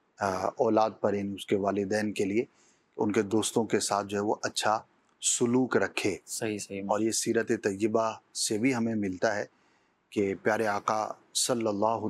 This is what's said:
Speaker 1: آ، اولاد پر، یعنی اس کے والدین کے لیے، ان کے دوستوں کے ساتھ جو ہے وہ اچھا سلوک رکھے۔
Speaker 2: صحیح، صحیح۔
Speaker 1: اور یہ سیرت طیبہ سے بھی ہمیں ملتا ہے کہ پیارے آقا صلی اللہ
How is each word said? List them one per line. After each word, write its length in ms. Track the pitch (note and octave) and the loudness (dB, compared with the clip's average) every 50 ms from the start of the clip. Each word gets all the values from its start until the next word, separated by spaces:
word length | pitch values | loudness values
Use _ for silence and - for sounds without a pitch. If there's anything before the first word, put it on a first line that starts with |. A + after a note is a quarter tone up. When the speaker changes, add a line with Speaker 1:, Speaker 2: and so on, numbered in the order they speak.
| _ _ _ - | _ _ _ -4
Speaker 1:
آ، 280 | G#2+ G2 F#2 F#2 G2 - | -2 -2 0 0 -2 -2
اولاد 420 | - - B2+ A2+ A2 G#2+ A2 A2 G2+ - | 0 0 2 4 4 4 4 2 2 0
پر، 120 | - G#2+ G2+ | 0 0 0
یعنی 200 | G2+ G2+ G2+ G2 | 0 -2 -4 -6
اس 120 | F#2 - | -8 -4
کے 100 | - A2 | -2 0
والدین 580 | G2+ G2 G2 G2 G2+ G2+ G2 G#2+ G#2+ G#2+ G#2+ F#2+ | 0 2 2 0 0 0 0 0 0 0 0 -2
کے 120 | - G#2+ | -2 -2
لیے، 200 | F#2+ G2+ A2+ C3 - _ _ _ _ _ _ _ _ _ - | 0 0 0 -2 -4 _ _ _ _ _ _ _ _ _ -2
ان 140 | A2+ G#2+ | -2 2
کے 100 | G2+ A2+ | 2 2
دوستوں 420 | G#2+ G2 A2 A2 G2+ - - B2 A2+ | 2 2 2 0 0 2 0 0 0
کے 160 | G#2 - G#2 | 2 0 0
ساتھ 280 | - - G#2 G2+ G2+ G2 | 0 0 0 -2 -2 -2
جو 100 | G#2 G2+ | -2 -2
ہے 60 | G#2 | 0
وہ 120 | G#2+ - - | 0 -2 -2
اچھا 400 | - B2 - - - A2 G#2+ A2+ - _ _ _ _ _ _ _ | -4 -6 -4 -2 0 0 0 0 -2 _ _ _ _ _ _ _
سلوک 560 | - - - - B2+ A#2 A#2+ B2+ C3 A#2 - A2+ | -4 -2 0 2 2 2 4 2 2 2 2 2
رکھے۔ 400 | G2 F#2 - - - G#2+ F2 D#2+ - | 2 0 0 -2 -2 -2 -2 -4 -6
Speaker 2:
صحیح، 320 | - - - A#2 A2 G#2+ G2+ | -10 -8 -6 -4 -4 -4 -6
صحیح۔ 240 | - - G2 G2 | -8 -8 -8 -6
Speaker 1:
اور 180 | G2 G2 G#2+ G#2 | -2 -2 0 0
یہ 120 | A2 A2+ | 2 0
سیرت 360 | G#2 - - A#2 A2 A2+ A2 - | 0 0 0 0 0 0 0 0
طیبہ 640 | A#2 G#2 - G#2+ G2 G2 G#2+ A2 G#2+ A2+ A2+ A2+ G#2+ - - _ - | 0 0 0 -2 0 0 0 2 2 2 0 0 -4 -8 -12 _ -8
سے 240 | - - - A2+ G2+ | -6 -4 -2 0 0
بھی 180 | A#2 C3+ C3 | 2 2 2
ہمیں 200 | A#2 A2+ A2+ A2+ | 2 0 0 0
ملتا 400 | G#2+ G2+ G2 F#2 F2+ - A#2 G#2 | -2 -2 -2 -2 0 0 0 0
ہے 100 | G#2 - - _ _ _ _ _ _ _ _ _ _ _ _ | -2 -4 -8 _ _ _ _ _ _ _ _ _ _ _ _
کہ 240 | - A2 G2+ G2 F#2+ F2 - | -2 0 0 0 0 -2 0
پیارے 240 | A2+ G#2+ G#2+ A2+ G#2+ | 0 0 2 2 0
آقا 440 | G2+ G2+ - - A2 A2 G#2+ - - - _ _ - | -2 -2 -2 -2 -2 -2 -2 -4 -8 -12 _ _ -4
صلی 340 | - - - C3 A#2+ A2 A2 | -2 0 0 0 0 0 0
اللہ 400 | G#2 G2 G#2+ A2 A2+ G#2+ G#2+ | 0 2 2 2 2 0 -2